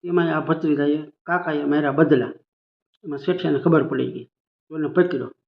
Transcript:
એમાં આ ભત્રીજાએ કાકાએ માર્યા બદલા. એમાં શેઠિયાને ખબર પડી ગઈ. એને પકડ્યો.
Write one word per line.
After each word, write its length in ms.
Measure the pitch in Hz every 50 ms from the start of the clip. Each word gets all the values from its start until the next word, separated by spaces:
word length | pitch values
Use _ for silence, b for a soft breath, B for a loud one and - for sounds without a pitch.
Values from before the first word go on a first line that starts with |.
| -
એમાં 320 | 175 175 180 170 165 156
આ 40 | 156
ભત્રીજાએ 600 | 147 160 156 156 - 156 147 139 143 147 147 156 151 - _ _ _
કાકાએ 380 | - 175 180 180 170 151 147 147
માર્યા 280 | 143 147 151 151 143
બદલા. 400 | 139 147 160 143 147 127 117 - - - _ _ _ _ _ _ _ _ _ _ _ _ -
એમાં 140 | - 143 139
શેઠિયાને 400 | - - 175 180 - 160 147 135
ખબર 280 | - 175 165 147 127
પડી 260 | - 139 131 127 127
ગઈ. 100 | - - - _ _ _ _ _ _ _ _ _ 156
એને 120 | 156 151 143
પકડ્યો. 460 | - 180 175 175 - 131 123 127 - _ _